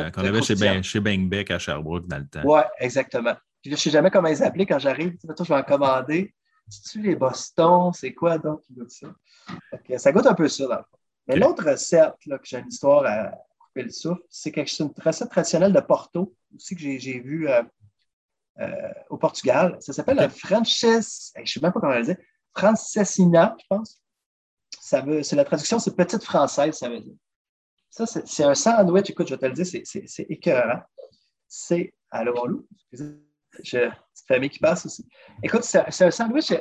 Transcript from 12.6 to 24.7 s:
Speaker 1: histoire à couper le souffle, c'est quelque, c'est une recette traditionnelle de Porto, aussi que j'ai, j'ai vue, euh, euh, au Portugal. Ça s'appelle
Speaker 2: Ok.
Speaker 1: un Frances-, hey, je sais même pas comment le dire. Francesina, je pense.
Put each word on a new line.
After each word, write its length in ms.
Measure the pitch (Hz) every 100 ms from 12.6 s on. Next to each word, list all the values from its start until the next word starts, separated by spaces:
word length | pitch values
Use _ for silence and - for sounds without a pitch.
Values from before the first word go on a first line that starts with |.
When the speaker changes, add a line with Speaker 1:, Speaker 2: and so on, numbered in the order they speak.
| 127
Speaker 1:
histoire 360 | 120 139 147
à 260 | 123 107 98 - _ _
couper 220 | _ 131
le 60 | 117
souffle, 320 | - 160 180 _
c'est 220 | - 151
quelque, 200 | 151 143
c'est 120 | -
une 100 | 147 -
recette 240 | 160 160 240
traditionnelle 420 | 180 156 160 202
de 80 | 147
Porto, 540 | - 147 - 170 196 _ _ -
aussi 180 | -
que 60 | 175
j'ai, 180 | 147 131
j'ai 220 | 131 127
vue, 280 | 131 160 147
euh, 140 | 120 117 _ _ _ _ _ _ _ _ -
euh, 340 | - - - - -
au 100 | -
Portugal. 580 | 156 - 131 135 180 -
Ça 140 | -
s'appelle 260 | 131 - 277
Speaker 2:
Ok. 60 |
Speaker 1:
un 40 | -
Frances-, 1000 | - - 214 226 - 226 226 - - - -
hey, 100 | -
je 60 |
sais 80 | -
même 120 | 165
pas 60 | 220
comment 140 | 151
le 80 | 120
dire. 140 | 120 185 _ _ _ -
Francesina, 1000 | 202 220 - 214 196 - 175 165 170 -
je 60 | -
pense. 340 | 196 220 _ _ _ _ _ _ _ _